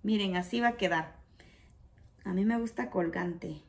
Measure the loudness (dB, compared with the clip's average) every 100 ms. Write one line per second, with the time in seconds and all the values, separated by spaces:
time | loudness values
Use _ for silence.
0 | 2 2 2 0 0 2 0 2 0 0
1 | -2 -12 -20 -20 -20 -20 -20 -20 -20 -20
2 | -20 -14 -4 2 2 2 -2 -4 -2 0
3 | 0 0 -4 -4 -8 -10